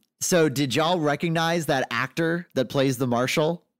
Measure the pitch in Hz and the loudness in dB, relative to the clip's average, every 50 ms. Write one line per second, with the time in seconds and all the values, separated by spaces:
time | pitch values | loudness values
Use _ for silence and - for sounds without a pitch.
0 | _ _ _ _ - - 185 170 160 151 123 127 147 135 110 147 156 165 180 175 | _ _ _ _ -4 0 2 4 4 2 2 0 -2 -2 0 0 0 0 0 0
1 | 151 147 143 147 - 170 160 165 165 165 170 175 156 135 151 131 127 - 117 117 | 0 0 0 0 -2 -2 0 0 0 0 0 -2 0 0 0 0 0 -2 -2 -2
2 | 127 135 - - 170 165 165 170 175 - _ 135 127 - - 143 135 139 131 110 | -4 -4 -2 -2 -2 -2 -2 -4 -6 -4 _ -2 -2 0 0 2 2 2 2 0
3 | 135 123 120 117 127 131 - 165 151 156 170 175 - _ _ _ | 0 0 2 0 0 0 0 0 0 0 0 -4 -8 _ _ _